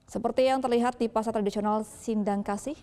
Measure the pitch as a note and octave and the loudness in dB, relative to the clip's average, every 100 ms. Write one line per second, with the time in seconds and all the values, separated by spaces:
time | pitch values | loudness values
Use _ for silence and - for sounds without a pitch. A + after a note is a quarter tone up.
0 | - - A#3 A#3 C4 C4+ B3+ A#3+ A#3+ A#3+ | -10 -4 -2 4 4 4 2 2 2 0
1 | A3+ A3 A3 A3 G3+ G#3 G#3 G#3+ A3 - | 0 0 0 0 0 0 0 0 -2 -8
2 | - G#3+ G#3 G3+ G3+ G3+ C4+ D#4 | -2 0 0 0 -2 -4 -6 -10